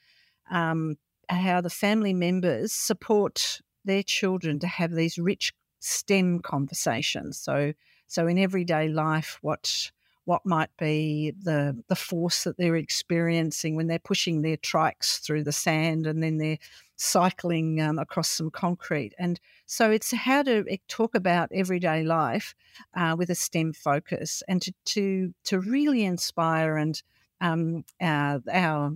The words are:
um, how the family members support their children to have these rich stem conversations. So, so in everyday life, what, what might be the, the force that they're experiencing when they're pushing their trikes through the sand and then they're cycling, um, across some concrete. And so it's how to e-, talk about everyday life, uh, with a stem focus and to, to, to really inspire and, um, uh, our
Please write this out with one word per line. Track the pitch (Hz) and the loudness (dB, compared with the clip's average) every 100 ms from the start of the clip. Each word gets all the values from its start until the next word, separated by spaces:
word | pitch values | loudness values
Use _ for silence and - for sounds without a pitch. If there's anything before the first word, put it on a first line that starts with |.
| _ _ _ _ - | _ _ _ _ -6
um, | 175 165 160 160 151 _ _ - | -2 0 0 -2 -6 _ _ -4
how | 180 185 180 | 0 2 2
the | 175 | 0
family | - 208 220 202 | -2 0 2 2
members | 180 175 185 175 113 208 | 2 2 2 2 0 -2
support | - - 196 - 208 190 - - - _ _ 196 | -2 -2 -2 2 2 2 0 -4 -4 _ _ -2
their | 196 | 0
children | - - 190 185 165 147 | 0 0 0 0 -2 -2
to | 175 | -2
have | - 170 | -2 -2
these | 165 165 170 | 0 0 0
rich | 175 - - - _ _ | -2 0 -4 -8 _ _
stem | - - - 196 180 175 | -6 -2 2 4 4 2
conversations. | - 135 139 - 156 117 - - - - | -2 -4 -2 -2 -2 0 -2 -4 -8 -8
So, | - 139 147 - _ _ - | -2 0 0 -4 _ _ -8
so | 175 170 | 0 2
in | 180 | 4
everyday | 190 190 175 156 156 | 2 2 0 2 2
life, | 151 156 156 - - | 2 2 0 -2 -6
what, | 147 - - - - _ _ _ - | -4 -4 -4 -4 -6 _ _ _ -2
what | 120 190 | 0 2
might | 160 - - | 0 0 -2
be | 156 151 156 151 151 | -2 0 0 -2 -4
the, | 196 180 151 143 226 - | -4 -2 0 0 -2 -4
the | 185 | -4
force | - 170 170 - | -2 -2 0 -2
that | 180 - | -4 0
they're | 170 165 | 0 0
experiencing | 147 - - 170 170 165 160 - 160 156 | -2 -4 0 0 2 2 0 -2 -4 -2
when | 165 | -2
they're | 165 | -2
pushing | - 196 185 156 | -2 -2 0 0
their | 160 156 | 0 -2
trikes | - 165 160 - - - | 0 2 2 0 -4 -2
through | - 151 147 | -2 -2 -2
the | |
sand | 147 170 156 165 160 156 | -2 0 2 2 0 0
and | 160 | 0
then | 160 156 | 0 0
they're | 156 156 - - _ - | 0 -4 -8 -20 _ -6
cycling, | - 185 185 - 175 165 160 156 | 0 4 4 2 -2 0 2 2
um, | 156 156 | 0 0
across | 151 180 - | -2 -2 -2
some | - 160 | -2 -4
concrete. | - 175 180 - 151 107 - | -2 -2 -2 -4 -4 -4 -4
And | 180 175 _ _ - | -4 -4 _ _ -6
so | - 220 | 2 4
it's | 220 - | 2 0
how | 240 254 285 | -2 2 2
to | 277 220 - | 4 2 0
e-, | 190 - | -6 -6
talk | - 226 214 | -2 0 2
about | 185 175 160 | 2 2 2
everyday | 190 185 180 175 160 | 0 0 0 2 2
life, | 160 165 131 185 - - _ - - | 2 2 2 -2 -6 -14 _ -20 -8
uh, | 180 165 165 | -2 0 0
with | 180 | -2
a | 170 | -2
stem | - 170 160 | -2 -2 -2
focus | - 151 143 - - 160 - - | -2 0 0 -2 -6 -6 -8 -2
and | 185 | -2
to, | 185 - - | -2 -8 -4
to, | 214 196 190 185 - - | -2 0 0 -2 -6 -4
to | 185 | -2
really | 196 277 294 254 | 0 2 2 2
inspire | 196 175 - - 165 160 160 156 | 2 0 -2 0 2 2 2 0
and, | 156 151 - _ _ - | 0 -2 -10 _ _ -4
um, | 175 165 165 165 - - | -2 0 0 -4 -8 -4
uh, | 170 147 143 139 - | 0 2 0 -2 -2
our | 180 165 151 147 | 0 2 2 -2